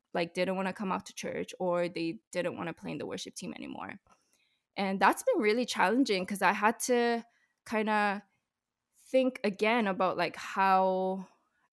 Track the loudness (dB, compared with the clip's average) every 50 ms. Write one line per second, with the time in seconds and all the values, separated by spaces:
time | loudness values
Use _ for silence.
0 | _ _ -4 -4 -4 -2 -2 -2 -2 0 -2 -2 -4 -4 -4 -4 -4 -4 -4 -4
1 | -6 -10 -12 -10 -10 -8 -6 -8 -8 -8 -8 -4 -2 0 0 0 0 -2 -4 -4
2 | -4 -6 -6 -8 _ _ -6 -4 -4 -4 -4 -6 -6 -8 -8 -10 -10 -10 -8 -8
3 | -8 -8 -8 -10 -10 -12 -14 -12 -12 -12 -12 -12 -12 -14 -12 -12 -12 -14 -14 -16
4 | _ _ _ _ _ _ _ _ _ _ _ _ _ _ -6 -4 -2 -2 0 4
5 | 4 4 4 2 0 0 2 2 4 2 2 2 0 -2 0 2 2 4 4 4
6 | 4 2 2 0 -2 -4 -2 2 2 2 4 4 2 2 2 0 0 0 2 2
7 | 2 2 0 -2 -4 _ _ _ _ _ _ _ -8 -4 -2 -2 0 0 2 2
8 | 2 0 -2 -4 -8 _ _ _ _ _ _ _ _ _ _ _ _ _ _ _
9 | -4 2 4 4 4 4 0 -2 -2 -4 -2 0 2 2 2 2 2 0 0 2
10 | 0 0 0 0 -2 -2 -4 -8 -12 -6 -2 2 4 6 6 6 6 4 2 0
11 | 0 -2 -2 -4 -8 -12 _ _ _ _ _ _ _ _